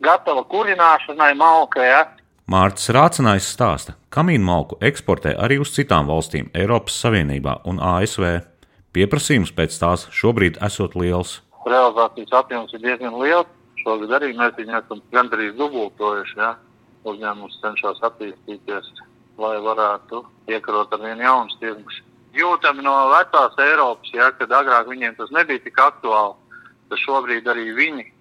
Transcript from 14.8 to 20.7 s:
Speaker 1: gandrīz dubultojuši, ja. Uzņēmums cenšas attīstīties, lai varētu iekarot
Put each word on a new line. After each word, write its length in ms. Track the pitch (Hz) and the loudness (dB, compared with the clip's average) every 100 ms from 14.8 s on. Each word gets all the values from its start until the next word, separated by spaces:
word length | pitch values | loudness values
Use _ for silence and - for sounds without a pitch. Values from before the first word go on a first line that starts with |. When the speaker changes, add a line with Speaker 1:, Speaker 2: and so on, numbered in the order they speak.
| - 104 - | -8 -14 -4
Speaker 1:
gandrīz 460 | 123 120 110 107 113 | 0 0 -2 -4 -4
dubultojuši, 800 | 147 127 101 - 104 101 95 104 | -4 -4 -6 -4 -4 -4 -6 -6
ja. 140 | 113 117 _ _ _ _ | -4 -6 _ _ _ _
Uzņēmums 540 | 110 104 107 101 98 - | -12 -10 -10 -10 -14 -10
cenšas 400 | 107 104 101 - 117 | -10 -6 -6 -4 -6
attīstīties, 800 | - 104 - - 104 - 98 - - - _ _ - | -6 -14 -14 -16 -14 -10 -10 -12 -20 -20 _ _ -8
lai 140 | 110 107 | -4 -4
varētu 580 | 107 110 104 104 - 117 120 _ - | -4 0 0 -2 -8 -14 -14 _ -8
iekarot 480 | 110 - | -6 -4